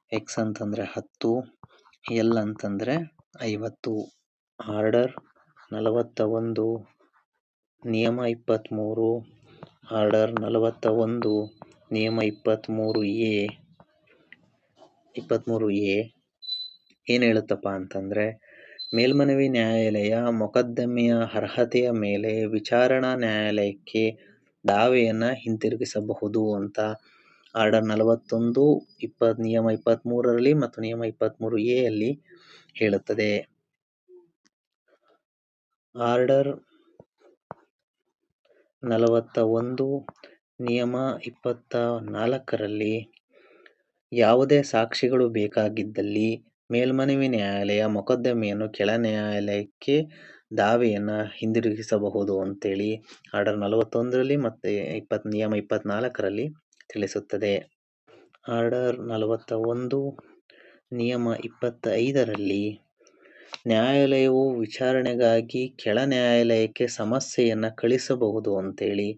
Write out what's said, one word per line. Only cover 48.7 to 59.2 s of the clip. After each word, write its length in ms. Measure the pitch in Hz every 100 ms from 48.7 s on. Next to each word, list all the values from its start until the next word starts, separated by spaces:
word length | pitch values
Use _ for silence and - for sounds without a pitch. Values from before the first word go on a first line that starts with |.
| - 101 113
ನ್ಯಾಯಾಲಯಕ್ಕೆ 1000 | 113 107 104 104 104 101 104 _ - 143 156 - - - _ 110
ದಾವೆಯನ್ನ 640 | 104 120 120 104 104 107 104 -
ಹಿಂದಿರುಗಿಸಬಹುದು 1080 | 110 113 113 107 110 107 104 101 101 95
ಅಂತೇಳಿ 480 | 98 101 101 95 104 110 - - _
ಆರ್ಡರ್ 240 | 104 101 104
ನಲವತ್ತೊಂದರಲ್ಲಿ 800 | 101 110 113 120 120 127 131 143
ಮತ್ತೆ 600 | 120 - 98 104 90 85
ಇಪ್ಪತ್-, 300 | - 104 107
ನಿಯಮ 280 | 107 107 107
ಇಪ್ಪತ್ನಾಲ್ಕರಲ್ಲಿ 920 | 101 107 104 104 123 - 98 104 143 151 _ _ _
ತಿಳಿಸುತ್ತದೆ. 640 | 107 95 104 - 101 104 98 - _ _ _ _ - _ _ -
ಆರ್ಡರ್ 520 | 117 117 123 127 127
ನಲವತ್ತ 520 | 113 110